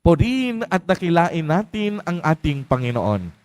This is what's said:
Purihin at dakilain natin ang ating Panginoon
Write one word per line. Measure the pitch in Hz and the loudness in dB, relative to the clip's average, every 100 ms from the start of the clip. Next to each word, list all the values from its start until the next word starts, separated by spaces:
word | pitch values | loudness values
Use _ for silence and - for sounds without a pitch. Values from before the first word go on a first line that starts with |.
Purihin | - 165 226 262 254 226 202 | 4 4 2 0 -2 -4 -2
at | 185 - | -4 -2
dakilain | 185 180 170 170 165 | -2 2 2 2 0
natin | 156 165 214 214 208 208 - | 0 0 -2 -4 -4 -4 -6
ang | 175 | -4
ating | 156 160 160 139 | 0 0 0 -4
Panginoon | 131 127 123 120 98 104 87 - | -2 -2 0 -2 0 -2 -4 -14